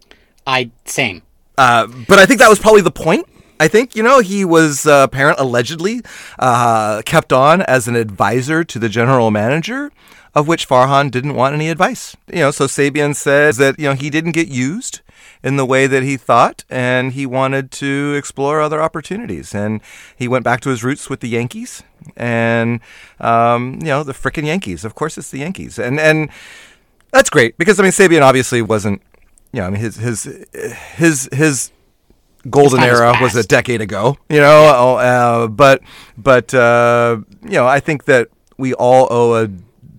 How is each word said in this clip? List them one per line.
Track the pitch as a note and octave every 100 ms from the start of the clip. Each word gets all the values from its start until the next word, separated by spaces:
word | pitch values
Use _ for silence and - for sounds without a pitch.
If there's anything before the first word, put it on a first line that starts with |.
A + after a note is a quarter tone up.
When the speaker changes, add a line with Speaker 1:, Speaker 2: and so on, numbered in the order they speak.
| _ _ _ _ -
Speaker 1:
I, | C3 A#2+ -
same. | - - B2 E2+ - _ _ -
Speaker 2:
Uh, | B2+ A#2 A2 B2+ A#2
but | G3
I | F#3+
think | B3+
that | A#3
was | G3+
probably | G#3+ G#3+
the | F3
point. | - D#3 A#3 - _ _ -
I | D#3
think, | G#3+ C4 G#3+
you |
know, | A3+ C4+
he | F#3 G3+
was, | F#3 E3 D#3 C#3
uh, | D3+ C#3+ C3+
apparent, | C3 C#3+ F3
allegedly, | C3 A#2+ B2 D#3+ F#3 A#3+ - - - -
uh, | B2+ A#2+ A#2+ A2 G#2+ G#2+ -
kept | D#3+ -
on | C3 C#3+ F3+
as | F3+ C3 A2+
an | A#2+
advisor | A2 G2 G2+ A#2 B2+ D#3+
to | E3 A2
the | A2+
general | G#2+ A#2+ C3 A2+
manager, | G#2+ A2 D#3 F#3 C4 D4 - _ - _
of | D3 D3+
which | E3 -
Farhan | B2+ C3 C#3 C#3+
didn't | B2 C#3+ A#2+
want | C3
any | D3 D#3
advice. | D#3 G3+ A#3+ - - -
You | C3
know, | C#3
so | - C3+
Sabean | - C#3+ C#3+ D3 C#3+
says | D3 C#3 D3+ A#2
that, | C3+ C3
you | C#3+
know, |
he | C3+ D3
didn't | D3+ E3
get | D#3+ -
used | B2 B2+ G#3 - - _ _ - _
in | B2+ C#3
the |
way | B2+ C3 C3+
that | C3+
he | C3 C3+
thought, | - A#2+ B2 - -
and | B2+ B2 B2+ C3
he | C3
wanted | C3+ B2+ C3 C3+ C3+
to | - C#3 C#3 C#3+ C#3+
explore | - - C#3 D#3
other | D3+ D#3
opportunities. | D#3+ E3 - G3 A#3+ D#2+ -
And | G#2 G#2 G#2+ - - -
he | - B2
went | B2+
back | A#2+ A#2
to | C#3
his | B2
roots | B2 D3 -
with | C3+
the | B2
Yankees, | A#2 A#2+ A3 B3 - _ _ -
and, | - A#2 A#2 A#2 A#2 A#2 A#2 - - - -
um, | A#2 A#2 A#2 A#2+ B2+ -
you | D#3+
know, | C#3
the | D3
frickin' | B2+ C3 D#3+
Yankees. | D3+ F#3 G#2+ E2
Of | G#2+
course | - D#3 -
it's | -
the | C3+
Yankees. | D3+ F#3+ - -
And, | A#2+ C#3+
and | D#3 D#3 D3+ - - - - _ _ _ _
that's | C4 C4
great, | D3 A#2 -
because, | E3+ F#3+
I |
mean, | F#3+
Sabean | F3+ F#3 E3
obviously | C3+ C3 A#2+ B2
wasn't, | G#2+ G#2+ G2+ G2 _ _ _ _ _
you | A#2+
know, | F2+
I |
mean, | G2+
his, | A2+ G2
his, | A#2+ G#2+ - - - - - - - -
his, | E3+ C#3 C3+
his | C3+ D#3 C3 - _ _ _ _ _ _ _ -
golden | C3+ C#3+ B2+
Speaker 1:
His | B2
time | A#2+
Speaker 2:
era | A#2
Speaker 1:
has | A#2+
Speaker 2:
was | B2+
a | A#2
Speaker 1:
passed. | G#2
Speaker 2:
decade | C3 A#2+ A#2
ago, | G2+ G2+ A#2 C#3+ -
you | D3
know, | D3 D3+ D3+ B2+ B2+ B2
uh, | B2 B2 A#2+ A#2 A2+
but, | G#2 C#3 C3+ - - - -
but, | A#2+ B2+ -
uh, | C3 A#2 A#2+ A#2+ A#2+ A#2 A2+ - -
you | -
know, | F#3 B2
I | C#3
think | E3 D3
that | - B2+ A2 _ _ -
we | C3
all | B2 B2 C3 B2+
owe | A#2+ A#2+
a, | A2+ A2 F#2 - _ -